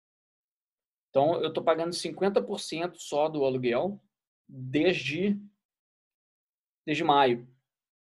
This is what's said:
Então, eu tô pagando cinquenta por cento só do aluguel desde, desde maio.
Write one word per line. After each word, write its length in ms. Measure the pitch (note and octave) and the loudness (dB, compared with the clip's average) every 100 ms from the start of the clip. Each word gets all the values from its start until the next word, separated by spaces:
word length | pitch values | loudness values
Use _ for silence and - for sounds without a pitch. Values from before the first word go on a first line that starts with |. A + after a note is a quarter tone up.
| _ _ _ _ _ _ _ _ _ _ _ | _ _ _ _ _ _ _ _ _ _ _
Então, 320 | C3+ D3 E3+ | 2 2 0
eu 100 | D#3 | -2
tô 120 | - | -2
pagando 300 | E3+ D#3+ E3+ | 0 0 -2
cinquenta 480 | E3+ F3 D3+ G3 G3+ | -4 -8 -2 0 0
por 160 | - G3 | -2 -8
cento 420 | - D#3 F3 - | -8 -6 -6 -8
só 260 | - D3 D#3 | -4 0 0
do 160 | D#3 | 2
aluguel 560 | C3+ B2+ B2 A#2+ F3+ G3+ _ _ _ _ _ | 0 0 0 0 -2 -6 _ _ _ _ _
desde, 920 | C3+ B2+ C#3+ F3 D3+ C3 D#3+ G3+ G3+ - _ _ _ _ _ _ _ _ _ _ _ _ _ - | -14 -4 2 2 0 -2 -2 0 -2 -6 _ _ _ _ _ _ _ _ _ _ _ _ _ -4
desde 180 | D3+ | -2
maio. 440 | D#3+ C#3+ C3+ A#2+ - _ _ _ _ _ | 4 6 6 2 -4 _ _ _ _ _